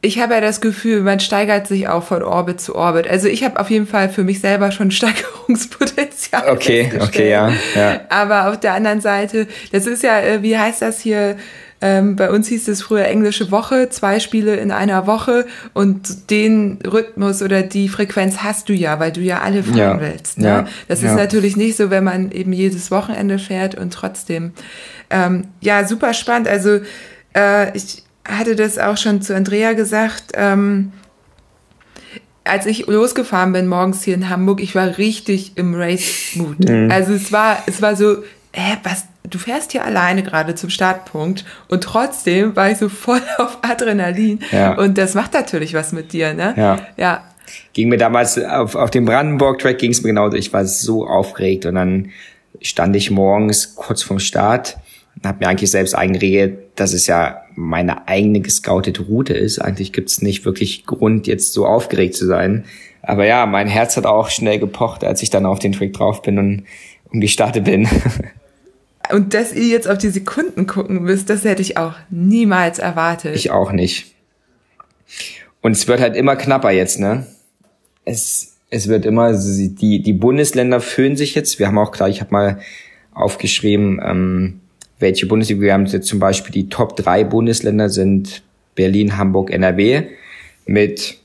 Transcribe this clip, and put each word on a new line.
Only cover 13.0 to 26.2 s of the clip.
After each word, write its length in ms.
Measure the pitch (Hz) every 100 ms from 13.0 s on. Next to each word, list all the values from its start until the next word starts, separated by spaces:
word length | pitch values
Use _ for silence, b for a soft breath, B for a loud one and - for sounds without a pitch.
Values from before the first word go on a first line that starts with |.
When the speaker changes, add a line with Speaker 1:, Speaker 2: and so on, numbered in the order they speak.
| 196
Speaker 1:
englische 460 | 214 208 208 185
Woche, 380 | 202 226 262 254
zwei 320 | - 202 208
Spiele 340 | - 220 208 208
in 160 | 208
einer 340 | 196 202 190 190
Woche 400 | 220 - 240 247 B B
und 560 | - 202 190 - - -
den 480 | 214 214 220 202 190 -
Rhythmus 560 | 214 226 - 196 196
oder 200 | 196 196
die 280 | 190 202 196
Frequenz 480 | 196 202 - 190 190
hast 320 | 202 208 -
du 40 |
ja, 260 | 196 165 151
weil 100 | 160
du 80 | 165
ja 220 | 180 175
alle 220 | - 196
fahren 140 | 147 117
Speaker 2:
Ja, 220 | 101 98
Speaker 1:
willst, 380 | 151 80 - -
ne? 100 | 104
Speaker 2:
ja, 200 | 101 98 B B
Speaker 1:
Das 120 | 175
ist 100 | 226
Speaker 2:
ja. 60 | 151
Speaker 1:
natürlich 420 | 202 214 202 202
nicht 180 | 226 220
so, 140 | 202
wenn 160 | 190 190
man 260 | 180 190
eben 220 | 185 185
jedes 360 | 185 190 185 -
Wochenende 480 | 190 208 226 202 196
fährt 380 | 196 185 190 190
und 180 | 180
trotzdem. 600 | 175 190 185 - 165 170 - B B B B B
Ähm, 380 | 190 180 180 185 -
ja, 240 | 202 208 202
super 280 | 220 262
spannend. 340 | 226